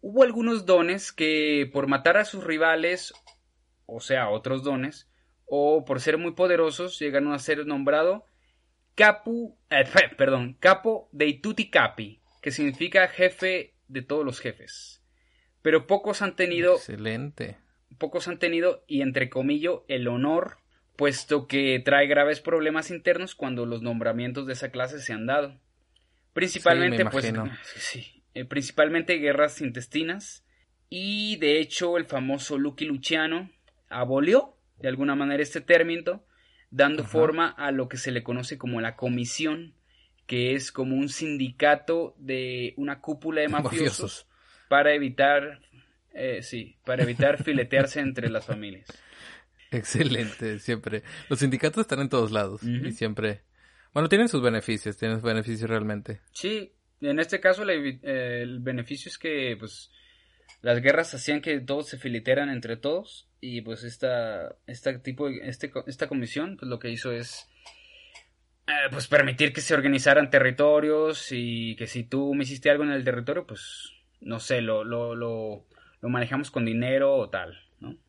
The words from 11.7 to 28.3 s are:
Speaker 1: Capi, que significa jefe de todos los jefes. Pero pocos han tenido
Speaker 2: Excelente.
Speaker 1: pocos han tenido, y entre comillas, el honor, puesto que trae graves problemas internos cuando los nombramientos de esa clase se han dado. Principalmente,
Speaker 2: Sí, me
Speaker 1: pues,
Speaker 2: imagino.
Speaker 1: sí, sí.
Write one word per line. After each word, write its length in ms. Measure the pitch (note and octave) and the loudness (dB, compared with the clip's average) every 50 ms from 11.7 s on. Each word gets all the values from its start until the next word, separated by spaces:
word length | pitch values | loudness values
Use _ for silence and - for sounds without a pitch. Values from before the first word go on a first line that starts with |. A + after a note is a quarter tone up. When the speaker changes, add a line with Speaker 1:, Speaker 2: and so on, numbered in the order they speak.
Speaker 1:
Capi, 500 | - D#3+ B2+ - - - A2 G#2 A2 _ _ _ _ _ - | 4 4 4 4 2 -6 -12 -12 -14 _ _ _ _ _ -8
que 80 | C#3+ | -8
significa 560 | C3 - D3 C#3+ C3+ - E3 F3 - G3 F#3 | -4 -2 -2 -2 0 -2 -6 2 4 4 4
jefe 680 | F3+ - - F3+ F3+ F3+ - F3+ F#3 F#3 F3+ - - _ _ _ | 4 4 2 2 2 2 0 -2 -2 -2 -2 -4 -8 _ _ _
de 160 | _ C3 C3+ B2 | _ -12 -12 -6
todos 220 | _ C#3+ D#3 D3+ | _ -4 -2 -2
los 160 | C3+ B2 - | -4 -6 -6
jefes. 600 | - B2+ G#2+ _ B1 - - - - - - _ _ _ _ _ _ _ _ _ _ _ _ _ _ | -8 -10 -10 _ -18 -20 -18 -18 -18 -20 -20 _ _ _ _ _ _ _ _ _ _ _ _ _ _
Pero 240 | D#3+ D#3 D#3+ - | 4 4 4 4
pocos 340 | - F#3+ G3+ G3+ G#3 G3+ - G3+ | 4 0 2 2 -2 -4 -2 -2
han 140 | F#3+ - | -4 0
tenido 380 | - F#3 F3 F3 E3+ E3+ F3+ F3+ | 0 0 0 2 2 4 4 4
Speaker 2:
Excelente. 840 | E3+ - - - G#2+ G#2+ A2 A2 A#2 C3+ D3 D3 - A#2+ A2+ G2+ _ _ _ _ _ _ _ C#3 _ | 4 2 -6 -12 -8 -6 -6 -4 -4 -6 -10 -10 -10 -12 -12 -12 _ _ _ _ _ _ _ -8 _
Speaker 1:
pocos 300 | D#3+ D3 - F3 E3 F3 | -6 -4 -4 -4 -4 -4
han 100 | F3 - | -4 -2
tenido, 460 | F3+ E3+ E3+ E3 E3+ F3+ F3+ - _ | -2 0 0 2 2 2 0 0 _
y 140 | _ D#3 C#3 | _ -2 0
entre 300 | C#3 C3+ C3 C3+ B2+ B2+ | 0 0 0 0 -2 -2
comillas, 460 | - B2+ C3 C#3 D3 D3 D3+ F3 F3 - _ _ | -2 -2 0 0 0 0 0 -2 -2 -4 _ _
el 180 | C3+ B2+ B2 A#2+ | -4 -4 -2 -2
honor, 500 | A#2+ B2 C3 D3 D#3+ E3+ F#3 - - _ _ _ _ _ _ _ _ | -2 0 0 2 2 0 0 -4 -8 _ _ _ _ _ _ _ _
puesto 520 | - D3 C#3+ C3+ B2+ - - D3+ D3 B2 - | 0 0 0 0 0 -2 0 0 0 0 0
que 320 | C3+ C#3 C#3 C3+ C3 B2+ B2+ | -2 0 2 2 2 2 2
trae 240 | - C#3+ C#3 C#3+ | 4 6 6 6
graves 340 | C#3 D3 C#3+ C#3+ D3 D3+ D3+ - | 6 6 4 6 4 2 0 -2
problemas 480 | F3 E3 D#3+ D#3 D#3 D#3 D#3 D#3 - | 0 0 2 2 0 0 -2 -4 -4
internos 440 | F3+ E3 - F3+ F3 F3 F#3 F#3 - | -10 -4 2 2 2 2 0 -8 -8
cuando 300 | _ D3+ C3 B2+ A#2+ A#2+ | _ -6 -6 -4 -4 -4
los 160 | A#2 A#2 A#2 | -4 -6 -6
nombramientos 680 | A2+ A#2+ A#2 A#2 A#2 A#2 A2+ A#2 A#2+ B2 B2+ C#3 C3+ | -4 -4 -4 0 0 0 0 0 -4 -4 -6 -6 -6
de 60 | C3 C3 | -6 -8
esa 180 | B2 - B2+ | -8 -8 -8
clase 300 | A#2 B2 B2+ B2+ C#3+ D3 | -4 -4 -4 -4 -4 -10
se 140 | C3 - A#2 | -8 -8 -8
han 100 | G#2+ A2 | -6 -2
dado. 340 | B2 C3+ D3 D3 C#3 C3+ - _ _ _ _ _ _ _ _ _ _ _ _ _ _ _ | 0 0 0 0 -2 -6 -16 _ _ _ _ _ _ _ _ _ _ _ _ _ _ _
Principalmente, 640 | D#3+ F3+ F3+ - F#3 - F3 E3+ E3+ F3 F3 A#2+ A2+ | -2 -2 -2 -4 2 6 6 6 6 4 2 4 2
Speaker 2:
Sí, 60 | A2 | 2
me 60 | A2 | 2
Speaker 1:
pues, 140 | G#2+ C3+ A#2+ A2+ | 2 0 0 0
Speaker 2:
imagino. 260 | A2+ A2 A2 - - - - | -2 -2 -4 -6 -8 -10 -16
Speaker 1:
sí, 160 | - - - | -18 -14 -10
sí. 420 | - - - C3 A#2 - _ _ _ _ | -10 -8 -8 -10 -12 -16 _ _ _ _